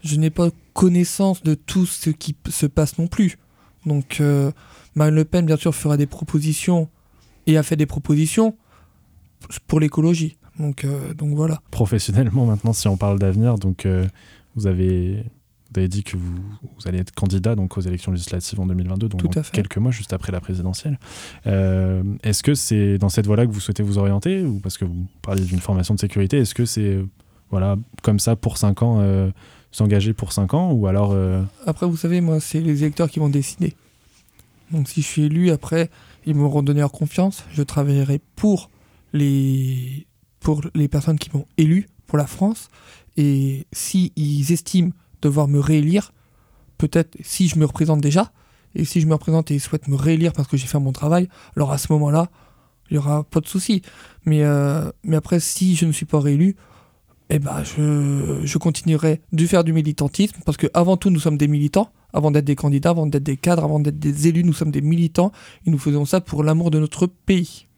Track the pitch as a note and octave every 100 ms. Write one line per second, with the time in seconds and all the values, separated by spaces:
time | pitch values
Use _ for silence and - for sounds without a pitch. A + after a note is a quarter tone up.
0 | D#3+ D3+ D#3 D#3 E3+ - _ - F#3 F3
1 | F3 - G3 F#3 D#3 D3+ - F#3+ F3+ -
2 | - D3+ - D3 - - D3 - D3+ -
3 | E3+ - G3 - _ _ _ _ - D3
4 | C3+ - D3 C#3+ C#3 D3+ - - - -
5 | D3+ D#3 D#3 F3 E3 D#3 - D#3 D3+ D3
6 | C#3+ - D#3 D#3 D3 D3+ - F3 D#3 _
7 | _ _ _ _ - D#3 D3 D#3+ D3+ -
8 | - D3 D#3 - A3 A3 _ _ _ _
9 | _ _ _ _ - - _ D3+ D3+ D3
10 | D#3+ E3+ D#3+ - - - D3+ C#3 C#3 C#3
11 | C#3 D#3 D3+ D3 D#3+ D#3 _ - G#2+ A2+
12 | - G2+ B2+ G#2 A#2+ G#2+ A2+ A2 G#2+ F#2+
13 | G2+ G2 G2 F#2+ A#2 A2+ F#2+ F#2 G2 F#2
14 | F#2 - - - _ A#2+ G2+ F2+ F#2 F#2
15 | F2+ G2+ A2+ - _ _ _ - F#2 F#2+
16 | G2 F#2+ F2+ F2 F#2+ G#2 - - - F#2
17 | F#2 - F#2+ F#2+ F#2+ A2 F#2 - F#2 F2+
18 | - F2+ F2 F#2 - G#2 F#2 F2+ F2+ F#2+
19 | A2 F#2+ F2 F#2 D3+ - G2 - A#2 A#2+
20 | G2+ F#2 - F2+ - F#2 F2+ F#2+ D#3 C#3
21 | - - - - - G2 F#2+ F#2+ F#2 F#2
22 | F#2+ G2+ A2 G2+ - C#3+ - A2 G2+ G2+
23 | G2 - G2+ G#2 A#2+ G#2 - G2+ G#2 G2+
24 | G2 G2 D#3+ F#3+ F3 G2+ F#2+ - F#2 F2
25 | F#2 _ - G2 F#2 F2+ - F#2+ F2 G2+
26 | G2+ - G2 C#3+ A#2 - A#2+ - G#2 G2
27 | F#2+ _ _ _ _ G2 G2 G2+ A2+ -
28 | - G#2 - A#2 - - G#2+ G2 A#2 A2+
29 | G2+ F#2+ F#2+ F#2+ - - _ - G#2+ G2+
30 | G2 A2 F2+ - G2 D3 F3+ C3+ G2 F#2+
31 | G2+ G2 F#2+ F#2 G2 _ - D#3 F3+ E3
32 | E3+ F3+ E3+ D#3 - D#3 E3 D3 D3+ D3
33 | E3 - D3+ C#3+ C3+ - E3+ - _ _
34 | _ _ _ _ _ _ _ D#3+ C#3 -
35 | D3 - D3+ D#3 F3+ D3+ - D#3+ E3 -
36 | - - - D3 D3 D3 C#3 D3 D3 -
37 | D3+ - F#3 F#3+ - D3+ C#3+ - C#3+ C#3+
38 | C3+ C#3+ _ - G#3+ G3 - _ _ _
39 | _ D3 C#3+ C#3 C3+ C3+ C3 C3 B2+ C3+
40 | - _ _ _ - D3+ D3+ - D3 D3+
41 | C#3+ D#3 - C#3+ C#3+ - D#3 F3 G3+ _
42 | _ D3+ C#3+ - G3 A3 - _ - -
43 | _ - C#3+ C#3 C3+ C3+ - - - F#3
44 | F3+ - D3 D3 C#3 E3+ - F#3 F3 F3
45 | _ - D3+ C#3+ C#3+ C#3+ C#3 D#3 D3 F#3+
46 | - _ _ _ _ _ _ _ D#3 E3+
47 | E3 - - - F#3 D#3+ D3+ - D#3+ D#3
48 | C#3 D3+ G#3 _ _ _ _ - D#3+ F3+
49 | D#3 D#3 - D#3+ D#3 C#3+ - D#3 - C#3
50 | C#3 E3 E3+ D#3+ C#3 C#3 C3 D3 C#3 C3
51 | D3 E3+ F#3 - - - C#3+ C#3+ - D3+
52 | D3 D3+ F3 _ _ _ _ _ _ D3+
53 | C#3+ D3+ D3+ - D#3 G3 - G3+ - -
54 | - - - D3+ D3 C#3+ C#3+ D3+ D3 -
55 | - D#3 - F3 - - F#3 E3+ E3 D3
56 | D#3 D3+ C#3+ C#3+ F#3 G3 - - _ _
57 | _ _ _ D3+ C#3 C#3+ D3 - D3+ D3
58 | C#3+ C#3 C#3+ C#3+ D3 D3+ E3+ D3+ - D#3
59 | D#3+ D#3 _ D#3+ E3+ F#3 E3 D#3+ D3+ C#3+
60 | C#3+ - G#3 - - D3+ D3+ D#3+ F3 F#3
61 | G3 E3+ D#3+ D3+ D3 D3 D3 F#3+ A3 _
62 | _ - D3+ D3 C#3+ C#3+ D3 C#3+ D#3+ E3+
63 | D#3 C#3+ C#3+ C3+ - F3 D3+ D3+ D3 D3
64 | D3+ D3 D#3 E3 F3 D3+ D#3 C#3+ D3 E3+
65 | E3+ E3 F3+ - - - - D3+ D3+ D3
66 | C#3+ F#3+ F3+ D3 D3+ D#3+ E3+ D#3 D3+ -
67 | F3+ _ - F#3+ E3+ - _